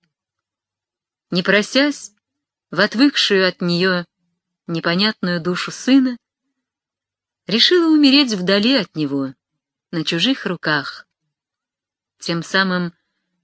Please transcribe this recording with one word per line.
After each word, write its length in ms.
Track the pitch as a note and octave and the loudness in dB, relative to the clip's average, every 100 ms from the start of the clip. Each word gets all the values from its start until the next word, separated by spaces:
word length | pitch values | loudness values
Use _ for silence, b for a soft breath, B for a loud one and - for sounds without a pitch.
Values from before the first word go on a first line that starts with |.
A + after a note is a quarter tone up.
| _ _ _ _ _ _ _ _ _ _ _ _ _ | _ _ _ _ _ _ _ _ _ _ _ _ _
Не 120 | F3 | -4
просясь, 680 | F#3 G3 G#3 C4 D4 C#4 - _ _ _ _ _ _ | 0 0 0 0 0 -2 -14 _ _ _ _ _ _
в 100 | D#3+ | 0
отвыкшую 680 | G#3 G#3+ C#4+ - - G3 F#3 | 0 4 2 2 0 2 2
от 140 | - | 0
неё 440 | F3 F3 F#3+ F3+ F3 _ _ _ _ _ - | -2 0 0 -2 -6 _ _ _ _ _ -8
непонятную 720 | E3 E3+ F3 G#3+ - F3+ F3 | -4 -2 0 0 -2 -4 -2
душу 320 | E3+ F3 - | -4 -4 -8
сына, 440 | - - C4+ C4 A#3+ _ _ _ _ _ _ _ _ _ _ _ _ - | -6 2 4 4 -4 _ _ _ _ _ _ _ _ _ _ _ _ -6
решила 460 | A3 - F4+ E4 | 0 2 2 4
умереть 400 | D#4 C#4+ C#4 C4+ | 4 6 4 2
вдали 400 | G#3 F3+ G3+ A3 | -2 0 2 2
от 200 | C4+ F3 | 0 -2
него, 400 | D#3+ D3 C#3 C3+ - _ _ _ _ _ | -6 -4 -4 -6 -10 _ _ _ _ _
на 140 | E3+ | -6
чужих 420 | D3+ E3+ G#3+ C4+ F#3+ | -4 -2 -2 -2 -6
руках, 600 | E3+ E3 D3+ C3+ - _ _ _ _ _ _ _ _ _ _ _ _ | -6 -2 -4 -4 -16 _ _ _ _ _ _ _ _ _ _ _ _
тем 240 | - E3+ | -6 -6
самым 500 | D#3+ F#3+ F#3+ F3+ F3 - _ _ _ _ | -2 -2 0 -2 -4 -10 _ _ _ _